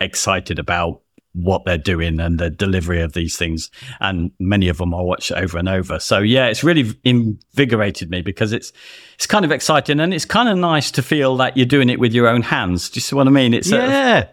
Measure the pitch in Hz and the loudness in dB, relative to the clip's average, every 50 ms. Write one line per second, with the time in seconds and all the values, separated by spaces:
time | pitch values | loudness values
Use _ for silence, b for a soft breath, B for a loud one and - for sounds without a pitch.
0 | 95 92 - - - 107 95 92 - - 92 82 80 - 87 87 85 85 76 - | -6 -6 -4 -4 -2 -2 -2 -2 -2 -6 -8 -6 -4 -4 -2 -2 -2 -4 -6 -8
1 | _ _ _ _ _ _ - 87 87 92 95 87 - 95 87 80 76 98 92 82 | _ _ _ _ _ _ -8 -4 0 0 0 0 0 -2 -4 -2 -2 -2 -2 0
2 | 85 85 80 80 82 87 85 80 87 85 78 - 101 98 92 92 80 85 87 85 | -2 -2 -2 -2 -2 -2 -2 -2 -2 -4 -4 -4 -2 -2 0 -2 -2 -2 -2 -2
3 | 82 78 - 85 85 78 - - 87 82 80 78 - - B B 131 131 123 B | -2 -4 -4 -4 -6 -4 -4 -4 -4 -4 -4 -6 -8 -12 B B -20 -16 -10 B
4 | - 98 95 87 85 - _ - 92 95 101 101 92 90 82 82 90 87 85 87 | -4 -4 -2 -2 -4 -4 _ -4 -2 0 2 2 2 2 0 -2 -2 -4 -4 -2
5 | 90 90 90 - - - 90 85 90 87 85 85 87 95 95 92 92 - 90 80 | -2 -2 -4 -4 -4 -6 -4 -4 -4 -4 -4 -4 -4 -2 -2 -2 -4 -4 -6 -6
6 | - - 113 98 101 110 123 131 131 117 107 - - 160 175 151 127 107 - - | -2 0 0 2 2 2 2 2 2 0 0 0 2 2 2 2 0 -2 -4 -2
7 | - 127 123 120 117 110 101 - _ _ - - 143 123 117 110 104 104 95 - | 0 2 2 2 2 0 -4 -6 _ _ 0 0 2 2 2 0 0 0 -4 -6
8 | - 80 90 90 85 101 98 - 107 104 110 - - - B B B B B B | -8 -6 -6 -6 -6 -6 -4 -4 -2 -2 -4 -6 -8 -12 B B B B B B
9 | B B B B - - - 214 190 147 156 131 - - 156 143 - - 147 147 | B B B B -4 0 0 2 2 2 0 -2 0 0 0 0 2 0 0 0
10 | 160 180 190 156 - - - 208 247 240 202 180 175 170 160 151 131 - - - | 0 0 -2 -4 -4 -2 0 0 2 2 2 0 2 2 2 0 0 -2 -2 -4
11 | 127 - 160 151 139 131 131 127 131 123 - 131 123 123 139 143 131 123 123 - | -2 0 0 2 2 2 2 2 0 0 2 2 2 4 4 4 4 4 2 2
12 | 123 117 113 123 120 117 117 120 113 - 151 135 110 90 90 87 - - - - | 2 2 4 4 4 4 4 2 0 0 -2 -2 0 0 -2 -2 -4 -6 -8 -8
13 | - - 135 139 135 135 139 139 131 120 120 - - 180 - - 247 262 277 277 | -6 -2 0 2 4 6 6 6 6 4 2 2 2 0 2 2 2 2 2 2
14 | 269 247 233 151 95 - | 2 4 2 2 0 -2